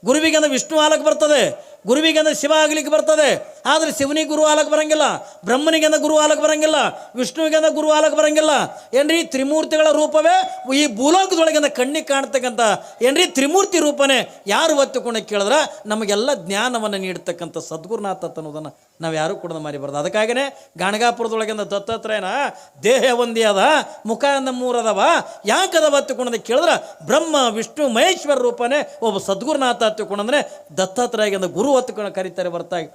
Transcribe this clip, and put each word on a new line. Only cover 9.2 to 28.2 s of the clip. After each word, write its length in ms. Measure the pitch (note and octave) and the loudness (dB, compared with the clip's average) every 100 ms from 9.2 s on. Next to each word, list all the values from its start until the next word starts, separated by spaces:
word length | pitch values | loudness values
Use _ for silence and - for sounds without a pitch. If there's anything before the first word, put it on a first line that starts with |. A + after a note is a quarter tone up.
ತ್ರಿಮೂರ್ತಿಗಳ 680 | E4 C4+ C4+ D#4 D#4+ D#4 D#4 | 0 -2 0 0 0 2 4
ರೂಪವೇ 760 | D4 D4+ D4+ D#4+ F#4 F#4+ - A#3+ C4+ | 4 2 2 4 2 0 -6 -2 0
ಈ 200 | D4 G#3+ | 0 0
ಭೂಲೋಕದೊಳಗೆ 600 | C4+ F4 F#4+ E4+ D#4+ D4+ | 2 4 2 2 2 2
ಅಂದ್ರೆ 160 | D4 | 0
ಕಣ್ಣಿಗೆ 340 | C#4+ B3+ D#4 D4+ | -2 -2 -4 -2
ಕಾಣ್ತಕ್ಕಂಥ 540 | C4+ C4+ C4 B3 A#3 A3+ F3+ - - | -4 -2 -4 -4 0 0 0 -4 -2
ಏನ್ರಿ 240 | A#3+ D4 F4+ | 0 2 0
ತ್ರಿಮೂರ್ತಿ 520 | - C#4 F4+ G4 F4 | 2 2 2 2 2
ರೂಪನೇ 640 | D4+ C4+ C#4 C4 F#3 - - | 0 2 2 2 -2 -10 -2
ಯಾರು 300 | G#3+ D#4+ D4 | 0 2 2
ಒತ್ತುಕೊಂಡ 400 | C4+ C4 A#3+ A3+ | 0 -2 -6 -8
ಕೇಳಿದ್ರೆ 640 | - G#3 G3 C#4+ C#4+ - G#3 | -4 -4 0 0 0 -6 -6
ನಮಗೆಲ್ಲ 480 | G#3+ G#3 G3+ B3+ | -6 -2 -2 0
ಜ್ಞಾನವನ್ನ 600 | C4 E3+ G3 B3 A#3+ G#3+ | -2 -4 -2 -2 -2 -4
ನೀಡ್ತಕ್ಕಂಥ 640 | G3 F#3+ F3 - F3 E3+ D#3+ | -4 -6 -8 -8 -10 -8 -10
ಸದ್ಗುರುನಾಥ 680 | - D#3+ E3+ A3 G3+ F#3+ | -10 -12 -10 -8 -6 -8
ಅನ್ನೋದನ್ನ 420 | E3 E3+ D#3 D3+ D#3 - _ _ | -8 -12 -12 -14 -16 -18 _ _
ನಾವು 140 | E3 | -6
ಯಾರು 220 | D#3 D#3 G3+ | -4 -4 -6
ಕೂಡ 160 | F3 | -8
ಮರಿಬಾರ್ದು. 440 | D#3+ D3+ C#3+ C3+ C#3 | -10 -10 -10 -8 -6
ಅದಕ್ಕಾಗಿನೇ 720 | D#3+ G#3+ A3 A#3+ C#4 - - - | -4 -2 -2 -2 -4 -8 -20 -6
ಗಾಣಗಾಪುರದೊಳಗಿಂದ 840 | F#3 G#3+ A#3+ A#3+ A#3 A3 A3 G#3+ | -4 0 0 0 -4 -4 -4 -6
ದತ್ತಾತ್ರೇಯನ 640 | G3 G3 G3 A3+ A3 G#3+ F#3 A#3 C#4+ - - - | -4 -6 -4 -8 -4 -4 -4 -4 -4 -6 -20 -4
ದೇಹ 380 | F#3+ B3+ B3 A#3+ | 2 4 4 2
ಒಂದೇ 220 | A#3+ A3+ | 0 2
ಅದ, 160 | A3 G3 A#3 D#4 A3+ - G#3+ | 2 4 4 4 0 -10 -6
ಮುಖ 180 | A3+ C#4+ C#4 | -2 0 0
ಅಂದ 120 | C4 | -2
ಮೂರು 280 | B3 B3 A#3+ | -4 -2 -2
ಅದವ, 240 | A3+ F#3+ C4 E4 - - G3 | 0 2 2 2 -2 -8 -2
ಯಾಕದ 480 | C4 F#4 E4+ D#4 | 0 2 2 2
ಒತ್ತುಕೊಂಡ 400 | C#4+ - A#3+ B3 | 2 0 -4 -4
ಕೇಳಿದ್ರೆ 720 | A#3 - B3 E4+ C4+ - - D3 | -6 -2 2 2 0 -2 -16 0
ಬ್ರಹ್ಮ, 300 | C#4 E4 D4 B3 | 0 2 2 0
ವಿಷ್ಣು, 380 | G#3+ A3 - C#4+ | -2 -8 -4 -2
ಮಹೇಶ್ವರ 500 | A3+ E4 F#4 | 2 2 2